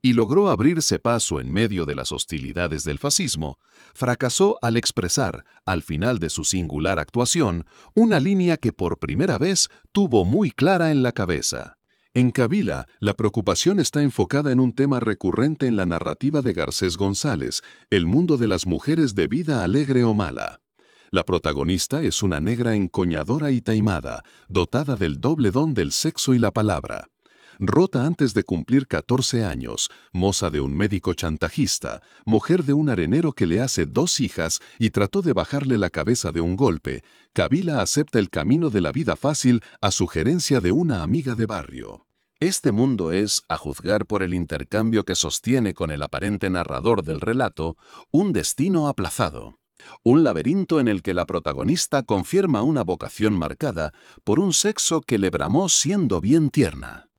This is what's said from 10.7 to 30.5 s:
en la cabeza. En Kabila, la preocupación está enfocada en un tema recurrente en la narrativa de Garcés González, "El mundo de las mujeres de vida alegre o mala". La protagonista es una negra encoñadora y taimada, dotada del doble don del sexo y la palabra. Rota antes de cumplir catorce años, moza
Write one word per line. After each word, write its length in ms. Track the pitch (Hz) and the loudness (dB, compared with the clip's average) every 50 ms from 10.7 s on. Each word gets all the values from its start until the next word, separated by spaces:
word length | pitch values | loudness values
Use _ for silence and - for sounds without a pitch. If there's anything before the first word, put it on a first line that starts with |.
| 196 175 165 160 | 4 4 4 4
en 140 | 156 139 127 | 4 4 2
la 80 | 123 | 2
cabeza. 680 | - - 104 87 87 69 - - - 64 - - - _ _ _ _ _ _ _ | 0 -2 -2 0 0 -2 -2 -4 -4 -6 -10 -12 -16 _ _ _ _ _ _ _
En 200 | _ 123 127 123 | _ 2 2 4
Kabila, 560 | 113 - 123 113 165 208 180 98 73 65 - _ _ _ | 4 2 2 2 2 0 0 0 -2 -4 -8 _ _ _
la 160 | - 104 98 | -2 -2 0
preocupación 640 | - 110 107 - 117 98 98 92 - - 165 202 202 | 2 0 0 0 0 0 0 0 2 2 2 2 2
está 240 | 143 - - 151 | 0 0 0 0
enfocada 480 | 147 139 - - 101 - - 143 147 143 | 0 0 2 0 -2 0 0 -2 0 2
en 80 | 127 127 | 2 4
un 140 | 131 123 | 2 2
tema 260 | 117 - 135 139 139 123 | 2 0 0 2 2 0
recurrente 720 | 117 110 101 - - 95 87 90 127 151 156 - 139 127 | 0 -2 -2 0 -2 -2 2 2 2 0 0 0 0 0
en 80 | 117 | 2
la 100 | 101 92 | 2 0
narrativa 560 | 87 85 82 85 - 78 - - 139 151 147 | 0 -2 -2 -4 -6 -6 -2 -2 -2 0 0
de 120 | 131 117 90 | 0 0 -2
Garcés 420 | 85 76 69 - - 95 92 82 | -2 -4 -4 -2 -2 -2 -2 0
González, 680 | 90 98 98 98 - - 151 117 76 65 60 - - - - - - _ _ | 0 -2 -2 0 -2 -2 -2 -2 -2 -4 -4 -6 -8 -10 -12 -20 -20 _ _
"El 180 | - 98 85 | 2 2 2
mundo 300 | 82 98 147 180 165 156 | 4 4 4 4 4 2
de 120 | 123 117 107 | 2 2 0
las 180 | 92 87 - | 0 0 0
mujeres 480 | 92 85 76 - 139 156 165 156 127 101 | -2 -2 -2 0 0 2 2 2 0 2
de 140 | 101 82 - | 0 0 0
vida 340 | - 165 180 151 147 117 | 0 -2 -2 0 -2 0
alegre 400 | 92 87 101 139 151 135 135 127 | 0 2 2 0 2 2 2 2
o 100 | 120 117 | 4 4
mala". 480 | 107 104 98 76 64 55 50 50 - - _ _ _ _ _ _ _ _ _ _ | 2 2 0 -2 -4 -6 -8 -8 -10 -14 _ _ _ _ _ _ _ _ _ _
La 120 | - 92 82 | -2 -2 0
protagonista 800 | - 92 85 - 76 76 69 71 82 92 87 - - - 151 165 | 2 0 0 2 0 -2 0 0 0 0 0 -2 -2 -2 -2 -2
es 180 | 104 82 - | -2 -2 0
una 160 | 107 95 82 73 | -2 0 0 0
negra 380 | 78 95 120 117 120 117 110 | -2 -2 -2 0 0 0 2
encoñadora 720 | 104 98 87 - - 95 87 82 78 76 85 120 156 151 143 | 0 0 0 0 0 0 0 0 -2 -2 -2 -2 -2 0 0
y 100 | 135 120 | -2 -2
taimada, 640 | - - 110 110 104 107 95 76 65 67 57 55 - _ _ _ _ | 0 0 0 2 2 2 0 -2 -4 -8 -10 -10 -14 _ _ _ _
dotada 480 | _ 92 95 87 - - 123 151 139 131 | _ 0 0 0 0 0 -2 -2 -2 -2
del 260 | 101 95 80 71 71 | -2 -2 -2 -2 -2
doble 300 | - 135 165 156 127 101 | -2 -2 0 2 2 2
don 240 | 92 127 151 160 139 | 2 2 0 0 0
del 160 | 101 85 71 | -2 -2 -2
sexo 440 | - - - 160 - - - - 131 | -2 -2 -4 -4 -4 -4 0 2 2
y 40 | 120 | 2
la 140 | 113 101 | 2 0
palabra. 560 | - 113 104 104 92 73 - - 52 50 - _ _ _ _ _ _ _ _ - - _ | 0 0 0 0 0 -2 -4 -8 -10 -10 -12 _ _ _ _ _ _ _ _ -20 -8 _
Rota 480 | 98 90 - 143 185 190 - 135 123 | -6 0 2 2 2 2 2 0 0
antes 260 | 156 165 - 147 123 | 0 0 0 0 0
de 120 | - 110 95 | 0 0 -2
cumplir 420 | - 95 85 76 - 120 139 135 | 0 -4 -4 -2 2 0 0 2
catorce 580 | _ - 80 - - 123 131 127 - - 120 110 | _ -4 -6 -2 0 0 0 0 0 -2 -2 -2
años, 460 | 95 78 67 64 58 55 - - - - - _ _ | -2 -4 -6 -8 -8 -6 -6 -6 -6 -8 -14 _ _
moza 380 | - 90 92 98 95 - 98 85 | -4 0 0 0 0 0 -2 -2